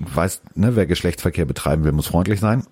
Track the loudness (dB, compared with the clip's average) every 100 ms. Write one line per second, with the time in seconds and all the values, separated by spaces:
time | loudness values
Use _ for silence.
0 | -4 -2 -2 -4 -8 0 2 4 2 0
1 | -2 -2 -2 -2 -2 -2 0 2 2 0
2 | 0 0 0 0 0 0 -2